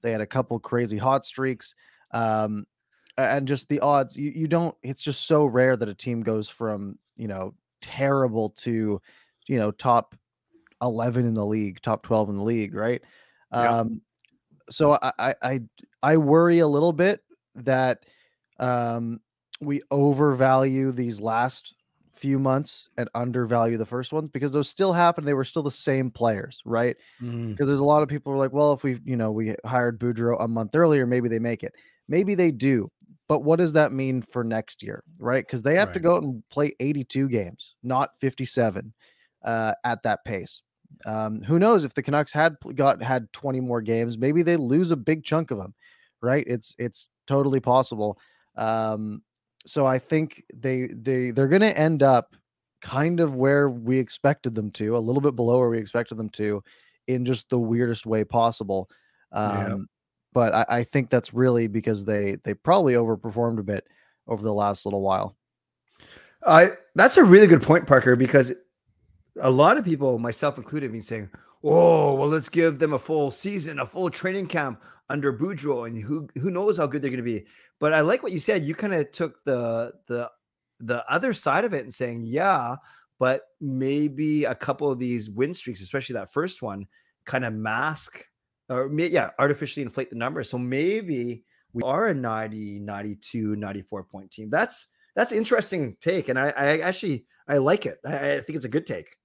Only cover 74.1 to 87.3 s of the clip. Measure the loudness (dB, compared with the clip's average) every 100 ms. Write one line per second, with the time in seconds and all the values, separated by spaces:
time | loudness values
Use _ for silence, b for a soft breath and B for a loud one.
74.1 | -4 -6 -6 -4 -4 -6 -8 b b _
75.1 | -4 -2 -2 -6 -6 -4 -4 -4 -10 -8
76.1 | -8 -8 -6 -4 -2 -2 0 -2 -2 -6
77.1 | -6 -6 -6 -8 b b _ 0 2 2
78.1 | 0 -2 -6 -2 -2 -2 -6 -4 -2 -4
79.1 | -4 -8 -6 -4 -2 -2 -4 -4 -10 _
80.1 | -8 -8 _ _ _ _ _ -6 -6 -2
81.1 | -2 0 -2 0 0 0 -4 -8 -8 -8
82.1 | -6 -6 -2 0 0 -2 -8 b b b
83.1 | _ 0 0 -4 _ -6 -4 -2 0 -2
84.1 | -2 -2 0 -2 -4 -6 -2 -2 -2 -4
85.1 | -4 -6 -2 -2 -2 -12 -12 -8 -8 -8
86.1 | -10 -6 -6 -6 -6 -10 -10 -14 _ _
87.1 | _ -6